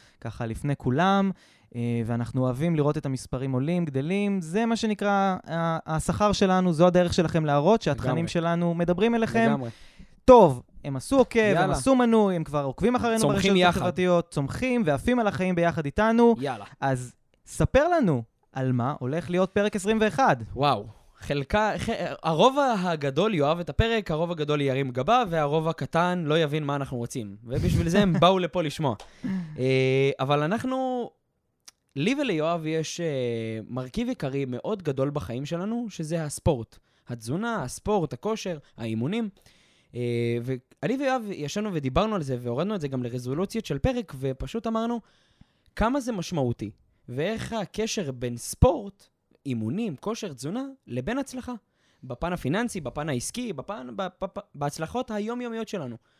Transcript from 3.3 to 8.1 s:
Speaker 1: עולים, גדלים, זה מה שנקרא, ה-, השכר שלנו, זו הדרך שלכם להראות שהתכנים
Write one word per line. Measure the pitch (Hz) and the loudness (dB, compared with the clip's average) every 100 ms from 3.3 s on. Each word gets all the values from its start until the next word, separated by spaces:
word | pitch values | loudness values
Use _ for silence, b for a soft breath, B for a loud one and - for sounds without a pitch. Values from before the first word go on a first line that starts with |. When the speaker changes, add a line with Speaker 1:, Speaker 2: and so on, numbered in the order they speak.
| 131 135 | -6 -2
Speaker 1:
עולים, | 131 139 180 170 | -2 0 0 -2
גדלים, | 135 147 196 202 196 | -2 -2 -2 0 -2
זה | 160 185 233 | -2 -2 0
מה | 226 | 0
שנקרא, | 220 208 202 202 196 185 - | -2 -2 0 2 2 0 -4
ה-, | 165 165 165 - 156 | -4 -2 -2 -2 -2
השכר | - - 208 | 0 2 2
שלנו, | 190 196 185 185 | 4 4 4 4
זו | 151 180 | 6 6
הדרך | 175 175 | 6 4
שלכם | 170 160 165 156 | 2 2 2 2
להראות | 143 156 226 | 4 4 4
שהתכנים | - 139 127 | 2 -2 0